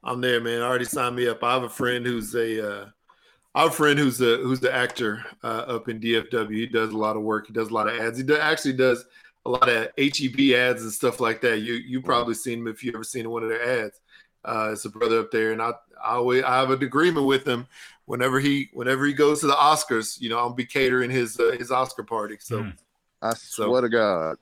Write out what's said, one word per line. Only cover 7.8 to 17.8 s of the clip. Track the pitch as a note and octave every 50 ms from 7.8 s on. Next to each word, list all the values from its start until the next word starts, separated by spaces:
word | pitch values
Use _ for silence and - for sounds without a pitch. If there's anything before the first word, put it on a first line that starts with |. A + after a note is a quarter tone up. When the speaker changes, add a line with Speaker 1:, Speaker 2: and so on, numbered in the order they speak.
| G#2 G#2+
Speaker 1:
of | A#2 A#2
ads. | A2+ A2+ A2+ B2
He | C3
do-, | C3 D3+ D3+
actually | D#3 D3+ D#3+ D#3 - C#3 C3
does | B2+ C3 B2+ A#2+ A#2 - _ _ - _ - _ _ _
a | B2
lot | B2 B2+ B2+ B2
of | A#2+ A2+ A2+ - -
H | - C#3 D3 C#3+ -
E | C3 C3
B | A#2 C3+ C#3 C3+ B2
ads | A#2+ B2 B2+ B2 A2
and | A2+ A2
stuff | G#2+ - - B2 A#2 -
like | B2 A2+ A2+ A2
that. | - B2 A2+ G#2+
You, | G#2+ A#2 A#2+
you | A#2+ A#2+ C3 B2+ C3
Speaker 2:
Mm-hmm. | B2+
Speaker 1:
probably | C#3 C3 A#2+ A#2+ A#2+ A2+
seen | - - C3 A#2 A#2
him | A#2 A2+
if | A2 - B2+
you | B2 A2+
ever | A2 A2+
seen | - - B2+ A2+ A2+
one | A#2 A#2
of | A2+ A2
their | A2+ A#2 A#2+ A#2+ B2+ A#2+ G#2+
ads. | G#2 _ _ _ _ _ - - _ _ _ _
Uh, | - A#2 A2 A2 G#2+
it's | G#2+ G#2 -
a | A2
brother | G#2 A2 A#2 A2+ A2+ A2+
up | A2 -
there, | - A2+ A2 A2
and | A2 A2
I, | A2+ A#2 A#2+ - _ _ _ -
I | - G#2+ A#2
always, | B2 B2 B2 B2 B2+ C3+
I | C3+ B2+ C3
have | C3+ C3
an | C3+ C3
agreement | C#3 B2+ B2 C#3 E3 F3+ E3 D3 C#3
with | C3+ C3+ C3 C3+ C#3+
him. | B2 A#2+ B2 _ _ -